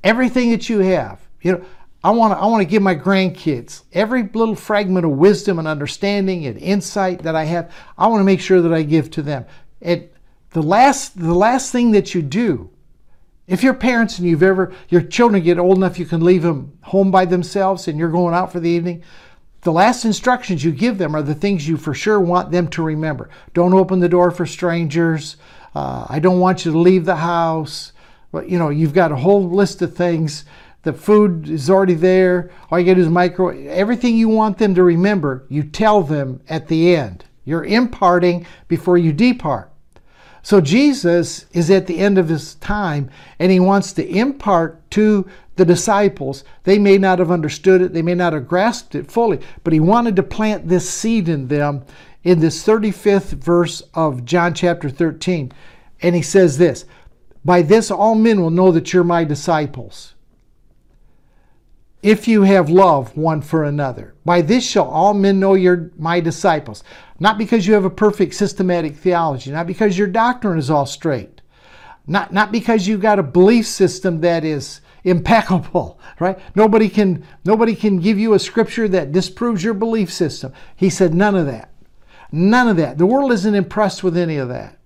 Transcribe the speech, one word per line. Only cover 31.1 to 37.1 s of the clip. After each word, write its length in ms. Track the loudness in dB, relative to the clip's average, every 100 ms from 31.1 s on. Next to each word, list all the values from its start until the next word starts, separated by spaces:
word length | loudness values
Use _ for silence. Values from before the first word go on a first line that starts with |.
| 4 4 0 -6
is 200 | -6 2
already 260 | 4 4
there. 560 | 4 4 4 4 0 -4 -16 -4
All 80 | 0
you 80 | 2
gotta 100 | 4
do 60 |
is 60 | 4
microwave. 580 | 2 0 0 -4 -4 -8
Everything 500 | -2 -2 0 0 2
you 120 | 2
want 300 | 2 0 0
them 160 | 0
to 80 | 4
remember, 640 | 4 4 2 0 -2 -6 -8
you 140 | -8
tell 400 | -6 0 2 2
them 380 | 0 -4 -6 -10 _
at 200 | -10 -4
the 280 | 0 2 2
end. 280 | -2